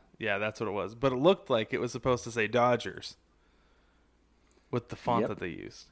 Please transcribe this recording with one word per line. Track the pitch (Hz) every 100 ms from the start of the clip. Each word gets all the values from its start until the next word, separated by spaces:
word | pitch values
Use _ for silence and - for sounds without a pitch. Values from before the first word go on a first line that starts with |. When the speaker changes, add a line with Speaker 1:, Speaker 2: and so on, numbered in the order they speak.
| _ -
Speaker 1:
yeah, | 107 101
that's | 107 -
what | 110
it |
was. | 101 95 113
But | 135
it | 127
looked | 156 196 -
like | 120 110
it | 127
was | 120
supposed | 120 135 120 120
to |
say | 113 107
Dodgers | 120 120 117 95 - - - _ _ _ _ _ _ _ _ _ _ _ _ _ _ -
with | 123 -
the | -
font | - 117
Speaker 2:
Yep. | 110
Speaker 1:
that | 101
they | 92
used. | 50 50 - -